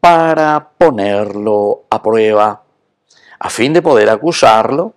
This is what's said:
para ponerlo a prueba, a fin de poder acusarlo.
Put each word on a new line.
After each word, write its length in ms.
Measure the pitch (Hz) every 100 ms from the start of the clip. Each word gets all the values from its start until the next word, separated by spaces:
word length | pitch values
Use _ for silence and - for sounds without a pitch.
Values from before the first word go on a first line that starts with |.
para 680 | 175 170 165 160 156 151 147 _
ponerlo 1080 | 165 117 98 101 104 101 107 104 104 101 _
a 140 | 110
prueba, 600 | 107 113 107 107 107 101 _ _ _ _ _ _ _ -
a 100 | -
fin 220 | - 123
de 100 | 160
poder 280 | 165 123 107
acusarlo. 840 | 110 151 170 120 110 113 135 202